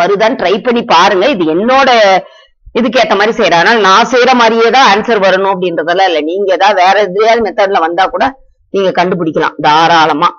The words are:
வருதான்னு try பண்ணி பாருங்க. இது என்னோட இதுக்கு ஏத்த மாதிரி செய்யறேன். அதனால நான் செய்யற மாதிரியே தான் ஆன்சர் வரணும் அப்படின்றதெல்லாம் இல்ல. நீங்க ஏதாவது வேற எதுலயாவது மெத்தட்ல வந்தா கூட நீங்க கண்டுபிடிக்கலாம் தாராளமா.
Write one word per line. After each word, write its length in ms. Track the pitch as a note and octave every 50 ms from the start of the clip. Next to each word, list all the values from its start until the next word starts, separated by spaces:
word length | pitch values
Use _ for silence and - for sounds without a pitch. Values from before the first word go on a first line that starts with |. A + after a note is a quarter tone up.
வருதான்னு 400 | E3+ F#3 G3+ F#3 A3 A3 C4+ -
try 160 | G3 F3 G3 A3+ -
பண்ணி 160 | B3+ A#3+ A#3+ A3+ A#3 F3+
பாருங்க. 280 | E3 F3+ G#3 G#3 F3+ G3+ C#4 C#4+
இது 80 | F#3 E3 D#3 D#3
என்னோட 360 | F3 G#3+ A#3+ C4 C4+ C4+ C4+ B3 A3+ G#3+ - F#3+ F3+ - - - - - _ _ _ _ - - A#3+
இதுக்கு 200 | A#3 C4 G#3 B3+
ஏத்த 140 | - - G#3 G3
மாதிரி 140 | G#3 A3 A3+
செய்யறேன். 240 | - A3 F3 E3+ E3+
அதனால 200 | E3+ G#3 A#3 A3+ G3+
நான் 240 | F#3+ F#3+ G#3+ A#3 A#3
செய்யற 200 | B3+ B3 B3 B3 B3+ B3
மாதிரியே 280 | A#3 A3+ A3+ A3+ A3+ A#3 A3
தான் 140 | C4 C4+ A3
ஆன்சர் 320 | G3 G#3+ - A#3+ A#3 G#3 F#3+
வரணும் 280 | F#3+ F3+ F#3+ G3 G3 G3
அப்படின்றதெல்லாம் 560 | F#3 F#3 F3+ E3+ E3 D#3 E3 F3 F#3 F#3+ F#3
இல்ல. 100 | E3 D3+ D3+ D#3
நீங்க 200 | F3 G3 G3+ F#3+ F#3
ஏதாவது 220 | D#3 F#3 G#3 G#3 F#3 F3
வேற 140 | F#3 F#3+ G3+ G#3
எதுலயாவது 380 | F#3 F3+ G3+ A3 A3+ A3+ A#3 A3
மெத்தட்ல 320 | F#3+ E3+ A3 G3+ F#3+ G3 F3+ E3
வந்தா 200 | E3 F3 F#3 F#3+ - -
கூட 120 | F#3 - C4+ C4+ - _ _ _ _ _ _ -
நீங்க 160 | G3 G3 F3+ F3 F#3+
கண்டுபிடிக்கலாம் 580 | F3 F3+ G3 E3+ F3 D#3+ D3 E3+ D3+ - - - D#3
தாராளமா. 640 | D3+ D3 D#3+ E3 E3 E3+ E3 D#3 D#3+ D3+ C#3+ F3 E3 -